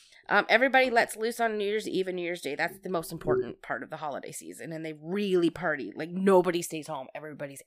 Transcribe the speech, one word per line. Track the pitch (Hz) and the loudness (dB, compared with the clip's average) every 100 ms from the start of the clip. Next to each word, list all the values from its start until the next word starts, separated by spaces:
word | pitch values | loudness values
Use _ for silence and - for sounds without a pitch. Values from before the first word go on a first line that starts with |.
| _ - - | _ -16 0
Um, | 202 - | 2 6
everybody | 220 262 262 262 | 6 6 6 6
lets | 233 - 208 | 4 2 0
loose | 226 233 | -4 0
on | 226 214 | -2 0
New | |
Year's | 202 214 196 | -2 -2 -2
Eve | 180 185 | -2 -2
and | 180 | -4
New | |
Year's | 175 175 | -4 -6
Day. | 139 | -6
That's | 147 165 - | -4 -4 -4
the | 185 | -6
most | 180 165 | -4 -4
important | 165 - 131 120 - | -6 0 0 0 -8
part | - 123 | -8 -8
of | 127 | -8
the | 156 | -8
holiday | 151 120 - | -8 -8 -8
season. | - 80 90 143 | -12 -12 -12 -12
And | 160 | -10
they | 160 151 | -10 -10
really | 156 202 202 185 170 | -4 -2 2 4 4
party. | 160 170 147 123 | 2 -2 -2 -4
Like, | - 165 | -8 -6
nobody | 175 196 185 180 170 | 0 6 8 6 2
stays | 170 160 143 | -4 -8 -8
home. | 147 131 | -10 -10
Everybody's | 147 151 143 143 135 | -12 -12 -10 -12 -12